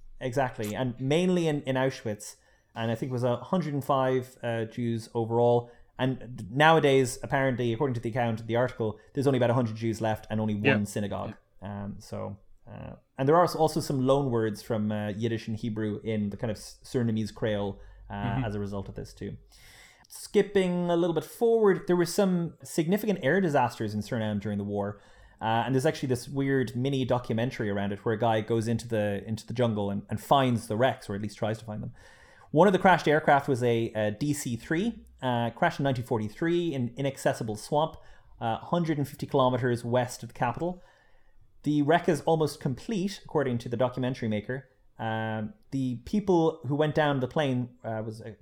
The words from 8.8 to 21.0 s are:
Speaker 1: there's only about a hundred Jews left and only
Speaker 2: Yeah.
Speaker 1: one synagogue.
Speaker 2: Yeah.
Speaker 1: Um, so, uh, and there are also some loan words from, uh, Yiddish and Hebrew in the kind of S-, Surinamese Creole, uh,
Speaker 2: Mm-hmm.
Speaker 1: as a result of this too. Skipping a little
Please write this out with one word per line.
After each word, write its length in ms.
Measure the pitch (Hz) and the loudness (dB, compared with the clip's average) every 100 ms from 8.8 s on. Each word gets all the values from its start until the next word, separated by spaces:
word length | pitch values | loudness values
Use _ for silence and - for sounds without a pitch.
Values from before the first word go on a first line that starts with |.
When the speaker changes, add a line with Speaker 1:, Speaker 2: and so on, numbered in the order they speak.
| 110 101 - | -4 -4 -8
Speaker 1:
there's 140 | - 135 | 0 2
only 100 | 139 | 4
about 120 | 120 | 4
a 40 | |
hundred 240 | 120 117 107 | 4 0 -2
Jews 240 | 113 107 | -4 -2
left 260 | 113 107 - | -2 -2 -4
and 120 | 107 | -2
only 120 | 110 104 | -2 0
Speaker 2:
Yeah. 200 | 107 127 | 2 2
Speaker 1:
one 100 | 104 | 0
synagogue. 500 | - 104 95 101 - _ - | -4 -6 -6 -8 -12 _ -16
Speaker 2:
Yeah. 200 | 95 101 101 | -12 -8 -10
Speaker 1:
Um, 100 | 98 | -12
so, 360 | - 104 101 101 - - - | -12 -10 -8 -12 -18 -20 -18
uh, 260 | 104 - - _ - | -14 -14 -16 _ -2
and 120 | 135 | 4
there 80 | 165 | 6
are 100 | 175 156 | 6 4
also 240 | 156 156 | 2 2
some 260 | 131 143 127 | -2 2 4
loan 240 | 139 139 | 4 4
words 320 | 117 110 104 | 2 0 -2
from, 300 | - 113 107 | -4 -2 0
uh, 160 | 107 104 101 | -2 -4 -2
Yiddish 320 | 117 113 - | -2 -2 -4
and 80 | 110 | -6
Hebrew 460 | 123 110 107 101 | -4 -2 -2 -4
in 280 | 107 110 104 | -4 -2 -2
the 60 | 101 | -2
kind 140 | 120 | -6
of 60 | 104 | -6
S-, 220 | - - | -10 -20
Surinamese 500 | - 131 117 110 107 | -4 0 2 0 -2
Creole, 460 | - 117 104 101 95 - - - | -4 -2 0 -2 -6 -14 -20 -12
uh, 40 | |
Speaker 2:
Mm-hmm. 300 | 101 110 123 | -6 -4 -2
Speaker 1:
as 120 | 120 104 | -2 -4
a 40 | |
result 300 | 101 101 95 | -6 -6 -8
of 60 | 101 | -10
this 180 | 104 | -12
too. 240 | - 101 110 - - - - - _ - | -10 -12 -12 -18 -20 -20 -20 -20 _ -20
Skipping 840 | - - 208 196 196 185 175 175 | -18 -2 2 4 2 2 2 2
a 60 | |
little 180 | 170 | 2